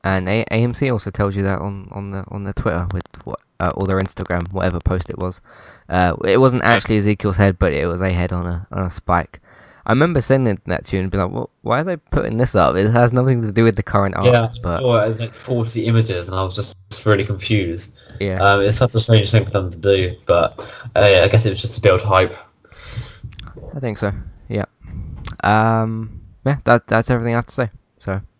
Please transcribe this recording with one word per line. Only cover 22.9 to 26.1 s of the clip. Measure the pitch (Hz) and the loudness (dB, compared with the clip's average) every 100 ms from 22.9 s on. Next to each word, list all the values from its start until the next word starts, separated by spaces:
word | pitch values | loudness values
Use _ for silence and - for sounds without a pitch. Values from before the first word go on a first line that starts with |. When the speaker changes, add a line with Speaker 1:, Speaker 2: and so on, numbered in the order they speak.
| - - - - - - - - 143 | -14 -14 -16 -20 -18 -18 -18 -14 -8
Speaker 1:
I | |
think | 127 104 | -8 -4
so. | 101 95 - - - | -4 -4 -12 -18 -6
Yeah. | 104 - _ - - - - - - | -6 -6 _ -16 -12 -12 -12 -12 -4
Um, | - 107 113 113 110 113 110 | 0 2 2 0 -2 -4 -8